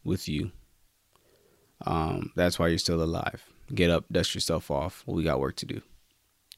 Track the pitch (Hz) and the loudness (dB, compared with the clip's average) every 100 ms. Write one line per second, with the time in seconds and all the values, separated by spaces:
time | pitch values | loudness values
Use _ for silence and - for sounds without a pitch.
0 | - 92 - 78 - - - _ _ _ | -4 -4 -2 -4 -4 -8 -20 _ _ _
1 | _ _ _ _ _ _ _ _ - 82 | _ _ _ _ _ _ _ _ -2 0
2 | 80 90 - - 90 - 85 82 - 82 | 0 -2 -4 2 2 4 2 2 2 0
3 | 80 85 - - - - - - 85 85 | 0 0 -4 -8 -16 -20 -6 2 4 4
4 | - 90 82 - - 80 - 71 80 - | 2 0 0 -2 0 -2 -2 -2 -2 -6
5 | - 87 80 67 67 - - - - - | -4 0 2 2 0 -4 -8 -10 -12 -20
6 | _ _ _ _ _ | _ _ _ _ _